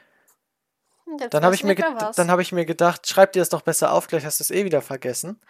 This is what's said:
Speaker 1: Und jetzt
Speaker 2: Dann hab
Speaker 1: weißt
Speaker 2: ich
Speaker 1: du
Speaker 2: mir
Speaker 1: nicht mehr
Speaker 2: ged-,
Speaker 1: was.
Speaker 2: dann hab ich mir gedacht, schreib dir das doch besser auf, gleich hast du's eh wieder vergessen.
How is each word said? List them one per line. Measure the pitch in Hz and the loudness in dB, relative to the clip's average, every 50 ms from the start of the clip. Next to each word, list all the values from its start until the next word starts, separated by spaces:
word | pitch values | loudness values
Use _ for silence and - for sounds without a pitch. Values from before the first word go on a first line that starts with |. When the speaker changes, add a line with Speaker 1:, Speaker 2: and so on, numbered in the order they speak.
| _ _ _ _ _ _ _ _ _ _ _ _ _ _ _ _ _ _ _ _ - | _ _ _ _ _ _ _ _ _ _ _ _ _ _ _ _ _ _ _ _ -16
Speaker 1:
Und | 339 302 277 | -14 -12 -10
jetzt | 254 233 - | -6 -4 0
Speaker 2:
Dann | 151 160 | 2 2
hab | 185 | 2
Speaker 1:
weißt | 196 | 2
Speaker 2:
ich | - | 2
Speaker 1:
du | 202 | 0
Speaker 2:
mir | 202 190 | 0 0
Speaker 1:
nicht | - | 0
mehr | 330 320 | 0 -2
Speaker 2:
ged-, | 254 226 208 214 | -2 -4 -6 -4
Speaker 1:
was. | 226 | -2
Speaker 2:
dann | 180 170 170 | 0 0 2
hab | 180 180 | 2 0
ich | 180 - | 0 -2
mir | 185 175 165 | -2 -4 -2
gedacht, | 160 165 - 170 175 170 - - - | -2 0 2 2 2 2 0 -6 0
schreib | - 190 196 190 | 4 6 6 6
dir | - 185 | 6 2
das | 165 - | 0 0
doch | 170 151 | -2 -4
besser | - 170 156 - - 175 | -2 -2 0 0 2 2
auf, | 160 170 - | 2 0 0
gleich | - 170 151 135 | -2 -4 -4 -4
hast | 151 - - | -4 -6 -4
du's | - - | -4 -2
eh | - 190 202 | -2 -2 0
wieder | 185 156 139 | 0 0 -2
vergessen. | - - 135 131 - 127 117 - - 180 220 - _ | -2 -4 -10 -8 -6 -6 -6 -6 -8 -10 -12 -14 _